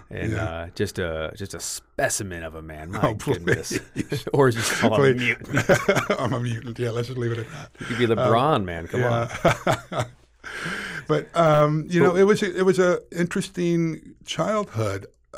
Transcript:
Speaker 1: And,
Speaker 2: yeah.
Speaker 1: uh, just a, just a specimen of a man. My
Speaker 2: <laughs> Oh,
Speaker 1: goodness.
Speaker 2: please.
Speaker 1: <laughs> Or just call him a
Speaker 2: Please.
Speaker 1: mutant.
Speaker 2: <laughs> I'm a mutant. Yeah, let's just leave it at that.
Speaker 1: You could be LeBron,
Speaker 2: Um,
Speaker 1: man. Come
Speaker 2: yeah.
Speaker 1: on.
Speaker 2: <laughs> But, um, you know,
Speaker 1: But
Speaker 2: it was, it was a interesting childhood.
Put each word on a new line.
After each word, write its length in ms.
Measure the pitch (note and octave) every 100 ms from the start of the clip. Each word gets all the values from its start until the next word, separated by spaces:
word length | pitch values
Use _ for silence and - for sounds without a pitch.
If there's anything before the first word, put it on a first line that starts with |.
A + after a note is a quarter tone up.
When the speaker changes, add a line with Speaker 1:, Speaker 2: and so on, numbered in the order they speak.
| -
Speaker 1:
And, 220 | G2 A2+
Speaker 2:
yeah. 120 | G#2+
Speaker 1:
uh, 240 | E2 E2 E2+
just 240 | - G2+ -
a, 340 | F2 D#2+ D#2+ -
just 160 | G2
a 60 | D#2+
specimen 800 | - - - - C#3 - G2+ F2
of 140 | E2 D#2+
a 80 |
man. 260 | D#2 D#2 D#2+
My 120 | G2
Speaker 2:
<laughs> 20 |
Oh, 100 | G2+
Speaker 1:
goodness. 640 | G#2+ - F2+ A#2+ D3 - - -
Speaker 2:
please. 340 | - - C#3 -
Speaker 1:
<laughs> 40 |
Or 160 | C#3 C3+
just 220 | A2+ A2
call 240 | - A#2 G#2+
him 60 |
a 120 | C#3
Speaker 2:
Please. 240 | B2 A#2+ A2+ -
Speaker 1:
mutant. 640 | C#3 - F3+ - F#3+ -
Speaker 2:
<laughs> 100 | G3+
I'm 140 | B2
a 60 | C3
mutant. 400 | A#2+ A2+ B2 A2+
Yeah, 100 | A#2+
let's 200 | A2+ A#2+
just 100 | B2+
leave 120 | A#2
it 60 | A#2
at 80 | A2+
that. 180 | - - -
Speaker 1:
You 60 | -
could 120 | A#2
be 80 | A#2+
LeBron, 480 | A2+ B2+ A2+ C#3+ C#3+
Speaker 2:
Um, 100 | F#2
Speaker 1:
man. 220 | E2+ E2+
Come 140 | -
Speaker 2:
yeah. 760 | B2 A#2 A#2 - - - - B2 -
Speaker 1:
on. 140 | D#3+ A#2
Speaker 2:
<laughs> 40 | - _ _ - - - - - - -
But, 280 | D3+ C#3+ E3+
um, 480 | E3 D3+ D3+ D#3 D3+
you 120 | F3
know, 100 | F3
Speaker 1:
But 60 | F3+
Speaker 2:
it 20 | G3
was, 180 | G#3+
it 220 | G3+ F3 F#3
was 140 | E3+
a 200 | F3+ F3 - E3+
interesting 1000 | F3 G3 F#3 - F3 E3+ E3 D#3 - - -
childhood. 800 | - E3+ G#3+ G#3 A2 G#2+ G2 F#2+ _ _